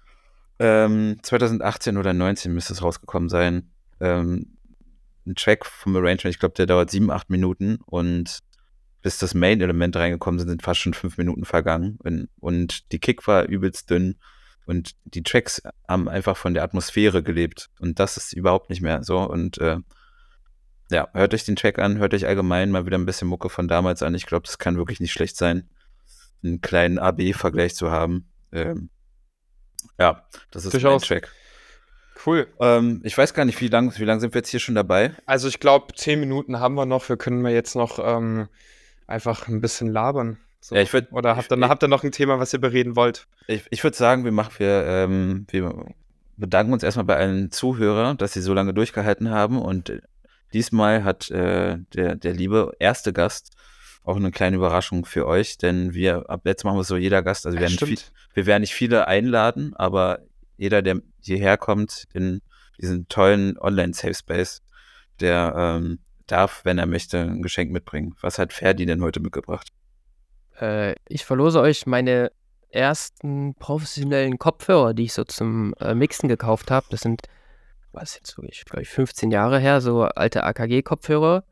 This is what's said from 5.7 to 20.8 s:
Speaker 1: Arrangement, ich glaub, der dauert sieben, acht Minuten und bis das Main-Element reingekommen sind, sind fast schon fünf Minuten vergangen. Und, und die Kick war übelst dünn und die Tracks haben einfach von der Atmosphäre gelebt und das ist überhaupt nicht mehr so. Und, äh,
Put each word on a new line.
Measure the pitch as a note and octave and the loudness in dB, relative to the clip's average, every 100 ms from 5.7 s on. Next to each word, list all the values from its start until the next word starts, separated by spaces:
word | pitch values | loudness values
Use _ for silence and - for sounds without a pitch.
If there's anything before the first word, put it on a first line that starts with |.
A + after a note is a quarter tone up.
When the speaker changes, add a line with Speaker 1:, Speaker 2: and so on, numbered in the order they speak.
| - G2 F#2 | -8 -2 2
Speaker 1:
Arrangement, | F2 D#2+ F#2 | 2 2 -2
ich | - | 0
glaub, | F2+ | -2
der | - F2+ | 2 4
dauert | F2+ E2+ | 4 4
sieben, | G2 G#2 | 2 2
acht | - - | 0 -2
Minuten | F#2 F#2 F2+ G2 A2+ - | 0 0 0 -2 -4 -4
und | F2 F2 F2 E2+ - _ _ _ _ _ _ | -2 0 -2 -4 -10 _ _ _ _ _ _
bis | F#2+ - | -8 -4
das | F#2 | -2
Main-Element | F2 F2+ G#2+ F2+ E2+ F2+ F2 | 2 4 4 2 2 0 0
reingekommen | F2 E2+ - F2 | -2 -2 -2 -2
sind, | F2 | -4
sind | E2+ | -4
fast | - F2 | -2 -2
schon | F2 | -2
fünf | - F2+ - | -4 -6 -4
Minuten | F2 - | -4 -4
vergangen. | - E2+ E2 E2 F#2 G#2+ | -2 0 0 -2 -2 -6
Und, | F2+ E2 - _ | -6 -6 -8 _
und | E2+ F2 E2+ - - | -4 -2 -2 -6 -8
die | E2 | -4
Kick | - - - | -2 -2 2
war | G2 | 2
übelst | - G2 F#2+ - - | 2 -2 -2 -4 -2
dünn | F2 F#2 - - - _ _ - | 0 0 -4 -16 -20 _ _ -6
und | F2 E2 - | -4 -6 -16
die | - F2+ | -14 -10
Tracks | D#2+ B2 - - - - - | 0 0 0 -10 -12 -14 -2
haben | F#2 F2 | -2 0
einfach | F#2+ G2 F#2 | -2 -2 -2
von | F#2 | -2
der | E2 | -2
Atmosphäre | F2 F#2 - G#2 G#2 F2+ | -2 -4 -2 4 4 4
gelebt | D#2 E2+ E2 - - - | 0 -2 -2 -4 -20 -8
und | F2 E2 | -6 -2
das | G2 - | -2 -2
ist | - | -10
überhaupt | F2 F#2 F#2+ - | -2 2 2 0
nicht | F2 | -4
mehr | D#2+ D#2+ | -2 -2
so. | - F#2 | -2 -2
Und, | F#2+ E2+ F#2 - | -2 -4 -4 -2
äh, | D#2+ E2+ - _ _ _ _ _ _ _ _ _ | -2 -2 -8 _ _ _ _ _ _ _ _ _